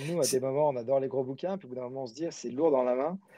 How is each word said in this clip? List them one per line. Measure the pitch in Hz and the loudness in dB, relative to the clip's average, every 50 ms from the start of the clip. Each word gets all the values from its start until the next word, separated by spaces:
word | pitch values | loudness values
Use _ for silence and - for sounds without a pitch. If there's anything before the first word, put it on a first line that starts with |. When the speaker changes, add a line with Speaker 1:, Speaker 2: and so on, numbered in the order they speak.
| 139 156 | -4 -2
Speaker 1:
nous, | 175 165 | 0 2
à | 135 | 2
Speaker 2:
C'est | 113 131 127 | 2 2 2
Speaker 1:
des | 127 | 2
moments, | 135 135 147 151 147 | 0 2 2 2 2
on | 131 | 2
adore | 123 113 123 139 135 | 0 0 0 2 2
les | 135 131 | 2 0
gros | 131 135 131 | 0 -2 -2
bouquins, | 131 135 135 170 180 196 190 | -2 -4 -6 -4 -4 -4 -6
puis | - | -8
au | 123 | -10
bout | 123 | -10
d'un | 127 | -8
moment, | 127 123 131 135 131 | -8 -8 -8 -8 -8
on | 117 | -8
se | 113 | -8
dit, | 139 165 165 | -8 -8 -6
ah, | |
c'est | 151 - - 117 | -6 -8 -8 -6
lourd | 120 135 165 160 | 0 2 4 4
dans | 139 127 127 | 6 4 4
la | 123 123 | 4 2
main. | 127 139 160 185 190 - _ - | 2 0 -2 -2 -6 -10 _ 0